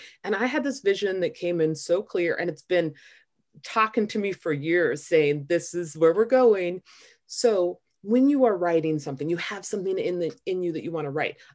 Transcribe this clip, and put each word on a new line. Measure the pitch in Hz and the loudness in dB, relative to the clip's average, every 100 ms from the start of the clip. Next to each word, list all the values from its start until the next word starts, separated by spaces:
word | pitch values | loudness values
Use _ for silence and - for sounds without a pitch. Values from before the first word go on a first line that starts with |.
| - _ | -20 _
And | 190 202 | -4 -2
I | |
had | 247 285 | 0 0
this | 277 - | -4 -2
vision | 196 196 202 190 | -2 0 -2 -2
that | 170 | -4
came | - 175 175 | -2 -4 0
in | 160 | 0
so | 156 - 175 | -2 -2 -2
clear, | 214 185 170 | 0 -2 -2
and | - 175 | -2 -4
it's | 156 | -6
been | _ 180 160 147 - _ _ _ _ - | _ 0 0 -6 -20 _ _ _ _ -20
talking | - 226 220 240 208 | -6 0 0 0 -2
to | 214 | -2
me | 202 | -4
for | 185 175 | -4 -4
years, | 147 156 175 156 143 - | -4 0 2 2 -2 2
saying, | 165 147 147 143 | 2 4 0 0
"This | 170 - | -2 -2
is | 175 170 156 | -8 -8 2
where | 160 | 4
we're | 180 226 | 4 2
going." | 262 247 202 175 185 _ - - _ _ | 6 6 4 0 -6 _ -20 -20 _ _
So | - 240 202 175 180 _ _ | 0 2 2 0 -2 _ _
when | 196 247 269 | 0 4 4
you | 285 | 4
are | 247 190 | 2 2
writing | 175 165 160 156 | 2 2 2 -2
something, | 147 135 147 | -4 -6 -4
you | 170 | -4
have | - 202 | -6 -10
something | - 208 190 185 | -6 -6 -4 -2
in | 165 180 | -2 -2
the, | 165 - - | -4 -6 -6
in | 185 | -4
you | 175 | -2
that | 160 | -4
you | 175 | -6
wanna | 165 147 | -6 -4
write, | 143 123 - - | -4 -4 -6 -20